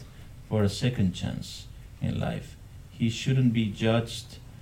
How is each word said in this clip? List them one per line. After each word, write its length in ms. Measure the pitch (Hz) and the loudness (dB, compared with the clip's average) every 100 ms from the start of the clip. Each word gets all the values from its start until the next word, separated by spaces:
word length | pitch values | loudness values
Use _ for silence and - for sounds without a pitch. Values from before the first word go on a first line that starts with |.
| - - - - - | -14 -16 -16 -14 -2
for 160 | 107 | 4
a 60 | 101 | 4
second 440 | - 127 127 95 | 4 2 4 2
chance 520 | - 60 - - - - - - - | 2 -2 -4 -8 -12 -14 -14 -16 -4
in 180 | - - | -2 0
life. 360 | - - - - - - - | -2 -2 -8 -14 -16 -16 -12
He 180 | - 117 | 0 0
shouldn't 440 | 110 139 131 127 | 0 2 4 6
be 120 | 113 110 | 4 2
judged, 720 | - 113 113 113 - - - - - | 2 4 4 2 -6 -12 -16 -16 -16